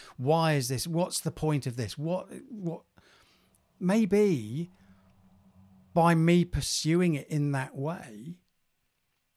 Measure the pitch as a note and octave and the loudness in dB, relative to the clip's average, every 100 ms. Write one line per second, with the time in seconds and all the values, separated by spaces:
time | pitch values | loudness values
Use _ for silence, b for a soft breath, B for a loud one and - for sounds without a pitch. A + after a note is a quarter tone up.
0 | B B B2+ D#3+ D#3+ D3+ B2 C3 F3 E3 | B B 0 2 2 2 0 -4 -2 -2
1 | F3+ - D#3+ - D#3 D3 C3 A#2+ A2 - | -2 -4 -6 -4 -2 0 -2 -6 -6 -6
2 | D#3 F3+ - - - A3 F3 E3 _ _ | -4 -4 -6 -14 -16 -10 -8 -8 _ _
3 | b b b b b b _ - F3+ G#3+ | b b b b b b _ -4 0 2
4 | G#3+ G3+ G#3 D3+ G#2+ C3 F3 b b b | 4 4 4 2 -2 -8 -8 b b b
5 | b b _ _ _ _ - _ _ E3+ | b b _ _ _ _ -20 _ _ 2
6 | E3 E3 E3 F3 E3+ D#3 C3+ - D3+ E3+ | 4 6 6 4 4 -2 -4 -2 0 2
7 | F3+ D3 - D#3 D3 C#3 C3+ - C#3+ F3+ | 2 0 -2 -2 0 -2 -4 -6 -8 -8
8 | - G#2+ C3 F3 _ _ _ _ _ _ | -12 -14 -16 -16 _ _ _ _ _ _
9 | _ _ _ | _ _ _